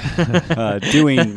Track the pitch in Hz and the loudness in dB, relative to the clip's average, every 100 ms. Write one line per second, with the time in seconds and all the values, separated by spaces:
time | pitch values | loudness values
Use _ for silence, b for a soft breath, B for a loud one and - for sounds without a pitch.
0 | - - 160 120 - 160 110 101 101 139 | -6 -2 0 0 0 -2 -2 -2 0 2
1 | 151 135 107 | 4 2 0